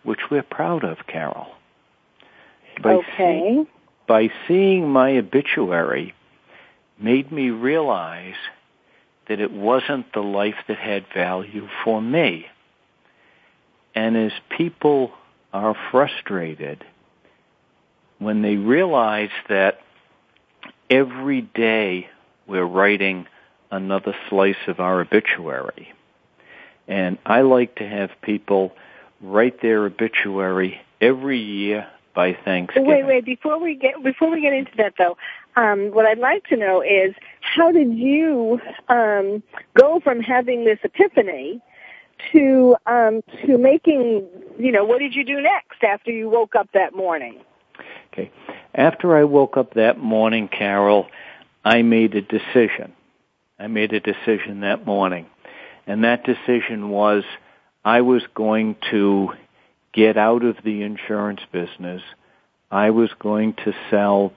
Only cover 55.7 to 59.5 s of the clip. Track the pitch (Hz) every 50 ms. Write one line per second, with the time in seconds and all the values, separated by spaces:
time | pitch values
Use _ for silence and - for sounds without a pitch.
55.7 | - - _ 95 104 110 113 120 120 120 - 127 117 - - - 123 117 - -
56.7 | 113 104 104 104 101 101 104 104 104 101 98 - - - _ _ _ _ _ _
57.7 | _ _ - 104 117 123 123 127 127 120 - - _ 107 110 107 110 110 110 110
58.7 | 107 - - - 113 104 101 101 98 98 95 90 - - _ _